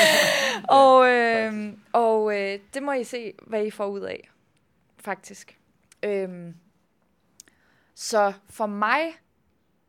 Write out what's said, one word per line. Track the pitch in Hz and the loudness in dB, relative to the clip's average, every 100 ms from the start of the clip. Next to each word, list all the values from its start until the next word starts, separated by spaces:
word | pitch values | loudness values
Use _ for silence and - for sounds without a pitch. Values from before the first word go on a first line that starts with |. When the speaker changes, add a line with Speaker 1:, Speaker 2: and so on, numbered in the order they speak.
| 640 605 605 587 539 466 - | 4 4 2 0 -2 -4 2
Speaker 1:
Ja, | 277 | 6
Speaker 2:
Og, | 269 254 254 | 8 8 6
øh, | 247 233 226 220 | 2 2 0 -2
Speaker 1:
faktisk. | 214 214 208 _ | -6 -10 -14 _
Speaker 2:
og, | 240 233 220 214 208 | 0 2 2 0 -2
øh, | 196 202 202 | -4 -8 _
det | 269 | -8
må | 285 | -6
I | 262 | -6
se, | 214 247 220 - - | -6 -10 -12 -16 -8
hvad | 214 214 | -4 -4
I | |
får | - 202 | -6 -8
ud | 202 | -8
af, | 190 - - _ _ _ _ _ _ _ | -10 -12 -16 _ _ _ _ _ _ _
faktisk. | - 190 - 202 - _ _ _ _ _ | -12 -12 -14 -20 -20 _ _ _ _ _
Øhm, | 208 202 190 180 170 170 _ _ _ _ _ _ _ _ - _ _ _ _ - | -4 -4 -6 -10 -16 -20 _ _ _ _ _ _ _ _ -20 _ _ _ _ -16
så | - 220 202 196 _ | -2 0 0 -2 _
for | - 214 | -8 -6
mig, | 202 214 269 330 320 _ _ _ _ _ _ | -4 0 0 -2 -8 _ _ _ _ _ _